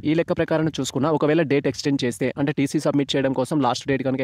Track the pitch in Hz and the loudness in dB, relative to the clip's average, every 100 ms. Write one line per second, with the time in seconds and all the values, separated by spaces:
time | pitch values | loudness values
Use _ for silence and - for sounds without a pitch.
0 | 147 160 165 175 160 160 160 - 131 147 | 0 0 0 0 0 0 0 -2 -4 -2
1 | 143 151 151 156 151 139 143 131 151 139 | 0 2 2 2 2 2 0 -2 -2 0
2 | 123 117 131 - 143 147 139 160 151 143 | -2 -2 -2 -2 -2 0 0 0 0 0
3 | 131 143 135 127 127 156 127 123 - 135 | 0 0 0 0 -2 0 0 0 -2 -2
4 | 131 131 | 0 -2